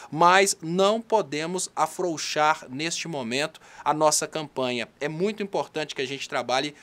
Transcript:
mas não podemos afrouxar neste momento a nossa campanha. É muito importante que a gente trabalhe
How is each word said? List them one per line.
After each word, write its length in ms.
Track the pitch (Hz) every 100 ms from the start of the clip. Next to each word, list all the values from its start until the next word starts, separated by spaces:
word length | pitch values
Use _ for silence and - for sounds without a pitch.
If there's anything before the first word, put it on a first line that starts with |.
| -
mas 460 | 147 175 190 202 -
não 360 | 160 180 196 226
podemos 720 | - 220 147 151 165 185 - -
afrouxar 880 | 156 - 180 151 - 151 151 156 -
neste 400 | 131 165 - 170
momento 540 | 147 113 131 156 - - -
a 100 | 143
nossa 340 | 151 156 147 156
campanha. 640 | 160 147 - 127 123 110 _
É 80 | 147
muito 360 | 156 202 214
importante 500 | 196 170 143 156 151
que 80 | -
a 60 | 127
gente 200 | 135 -
trabalhe 460 | 139 120 131 147 -